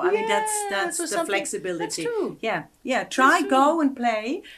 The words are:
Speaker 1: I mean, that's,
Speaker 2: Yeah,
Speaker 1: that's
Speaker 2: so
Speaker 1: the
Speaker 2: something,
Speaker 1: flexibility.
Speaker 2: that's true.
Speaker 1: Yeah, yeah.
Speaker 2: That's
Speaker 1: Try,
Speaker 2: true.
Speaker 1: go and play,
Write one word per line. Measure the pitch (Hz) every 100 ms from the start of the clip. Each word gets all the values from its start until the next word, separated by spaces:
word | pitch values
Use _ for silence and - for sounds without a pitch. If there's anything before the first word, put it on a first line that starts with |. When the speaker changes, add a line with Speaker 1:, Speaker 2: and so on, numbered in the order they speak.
Speaker 1:
I | 349
mean, | 415 440
that's, | 427 427 415 403
Speaker 2:
Yeah, | 392
Speaker 1:
that's | 370 339
Speaker 2:
so |
Speaker 1:
the | 320
Speaker 2:
something, | 320 320
Speaker 1:
flexibility. | 196 - 208 185 175 440
Speaker 2:
that's | -
true. | 480 466 269 156
Speaker 1:
Yeah, | 220 180 156 _
yeah. | - 247
Speaker 2:
That's | 185 -
Speaker 1:
Try, | 262 349
Speaker 2:
true. | 302
Speaker 1:
go | 262 285 330
and | 285 269
play, | 240 214 220 359 -